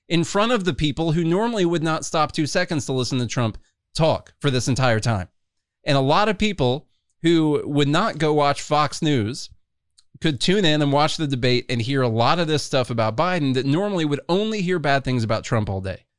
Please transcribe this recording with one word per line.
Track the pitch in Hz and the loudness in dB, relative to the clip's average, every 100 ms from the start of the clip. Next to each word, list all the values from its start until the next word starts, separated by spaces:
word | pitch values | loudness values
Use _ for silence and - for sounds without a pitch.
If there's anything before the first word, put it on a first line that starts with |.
| _ | _
in | 170 | -2
front | 165 202 226 | 0 0 2
of | 247 | 2
the | 175 | 0
people | 151 156 131 165 | 0 -2 0 -2
who | 160 | 0
normally | 165 180 233 226 175 | 0 0 0 0 0
would | 170 | 0
not | 160 160 - | -2 -4 -2
stop | 165 147 | -2 -2
two | - 147 | -2 -2
seconds | 185 180 156 - | -2 -2 -2 -2
to | |
listen | 131 120 131 | -2 -2 -2
to | 117 | -2
Trump | - 110 - - _ _ - | -2 -2 -4 -16 _ _ 0
talk | 160 113 - _ | 2 0 -4 _
for | 147 | -2
this | 127 113 | 0 0
entire | 120 131 110 | 0 2 2
time. | 117 104 90 _ _ _ _ _ | 0 -2 -4 _ _ _ _ _
And | - 139 | 0 0
a | |
lot | 135 165 214 | 2 2 2
of | 202 | 0
people | 214 202 123 139 - _ _ _ | -2 0 0 0 -6 _ _ _
who | 160 165 156 143 107 | 2 2 2 0 0
would | 147 143 | 0 2
not | 156 220 156 | 2 0 0
go | 156 | 0
watch | 151 143 - | 2 2 0
Fox | - 147 147 - | -2 0 0 0
News | 160 139 104 147 - - _ _ _ _ _ - | 0 0 -2 -6 -14 -20 _ _ _ _ _ -4
could | 160 123 | -2 0
tune | - 202 | 2 2
in | 170 151 | 4 2
and | 143 | 2
watch | 143 151 - | 2 2 0
the | 151 | -4
debate | 131 123 123 - | 0 0 0 0
and | 120 | -4
hear | 110 139 | -2 0
a | 123 | 0
lot | 110 120 165 | 2 2 2
of | 160 | 0
this | 151 | -2
stuff | - 139 123 | 0 -2 0
about | 117 110 113 | 0 0 0
Biden | 175 180 139 131 | 0 0 0 0
that | 135 | 0
normally | 151 208 190 156 | 0 0 -2 -2
would | 143 - | -2 -2
only | 180 220 214 | -2 0 -2
hear | 180 180 | -2 -2
bad | 143 139 | 0 0
things | 135 127 | 0 -2
about | 110 110 | 0 -2
Trump | - 117 101 | -2 -2 -2
all | 95 | -4
day. | 95 87 _ | -6 -10 _